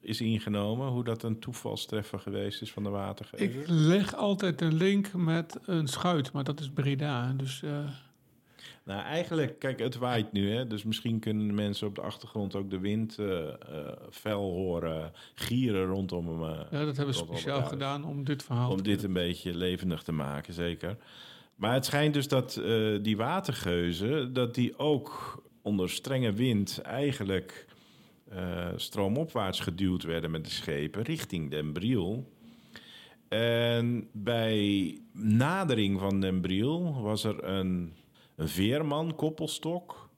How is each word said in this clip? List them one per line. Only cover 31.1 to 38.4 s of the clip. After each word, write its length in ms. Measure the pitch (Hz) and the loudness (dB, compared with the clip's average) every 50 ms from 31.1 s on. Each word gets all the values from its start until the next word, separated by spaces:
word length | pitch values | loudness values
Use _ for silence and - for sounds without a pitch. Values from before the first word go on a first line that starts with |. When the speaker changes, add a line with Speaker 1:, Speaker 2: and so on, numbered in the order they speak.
| 165 156 - - - 87 78 71 | -4 -4 -4 -4 -4 -4 -2 -2
Speaker 1:
Den 220 | 69 76 76 78 76 | -2 -2 -2 -2 -2
Briel. 560 | 80 90 113 131 113 87 87 107 123 131 - - - - - - - - - - - - - - - - - - - _ _ | -2 0 2 2 2 2 0 -2 -4 -6 -10 -14 -20 -20 -20 -20 -20 -20 -20 -20 -20 -20 -20 -20 -20 -20 -20 -20 -20 _ _
En 800 | - 107 117 117 117 117 117 117 120 117 117 117 120 117 104 - | 0 2 4 4 4 4 4 4 4 4 4 2 2 0 -2 -6
bij 840 | - 107 101 110 120 117 113 110 110 107 104 101 101 98 95 82 - - - - - | -10 -6 -2 0 2 2 4 4 4 4 6 6 6 4 4 0 -2 -8 -16 -16 -10
nadering 840 | - 107 110 107 113 127 147 175 190 196 160 127 107 107 98 98 95 | -2 4 6 6 8 6 6 4 2 2 2 2 4 4 2 2 2
van 200 | 95 98 98 98 | 2 2 2 2
Den 200 | 95 95 92 92 | 2 2 2 2
Briel 600 | 87 90 92 95 107 135 156 170 180 170 147 131 | 2 2 2 2 2 2 0 0 0 -2 -2 0
was 220 | 110 104 107 104 - | 0 0 0 0 0
er 200 | 110 104 - - | -2 -2 -2 -2
een, 500 | - 95 98 95 92 92 90 87 82 82 - - - _ - - _ _ | -2 0 0 0 2 0 0 -2 -4 -8 -16 -20 -20 _ -20 -20 _ _
een 120 | - | -4